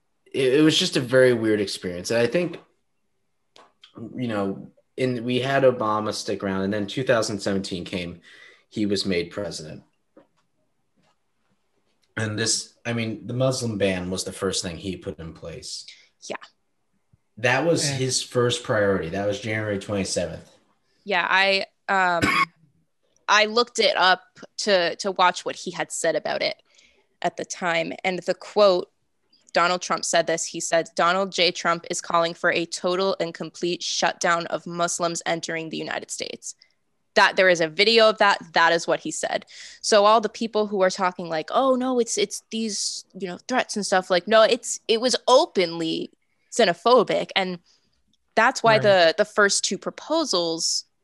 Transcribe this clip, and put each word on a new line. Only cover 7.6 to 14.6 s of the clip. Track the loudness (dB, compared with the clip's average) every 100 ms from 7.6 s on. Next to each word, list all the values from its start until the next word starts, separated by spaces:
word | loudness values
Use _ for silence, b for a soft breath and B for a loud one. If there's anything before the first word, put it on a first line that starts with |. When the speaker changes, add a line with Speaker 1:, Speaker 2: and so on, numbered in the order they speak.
| -4 -8 -8
Speaker 1:
came, | -8 -8 -12 B B B B B
he | -4
was | -2 -2 -2
made | -2 -4
president. | -8 -10 -10 -14 -16 -20 _ _ _ _ _ _ _ _ _ _ _ _ _ _ _ _ _ _ _ _ _ _ -6
And | -6 -2
this, | -2 -2 -6 _
I | -6
mean, | -4 -4 -6 -8
the |
Muslim | -2 0 0 -4 0
ban | 0 0 -4
was | -6
the | -6
first | -6 -4 -4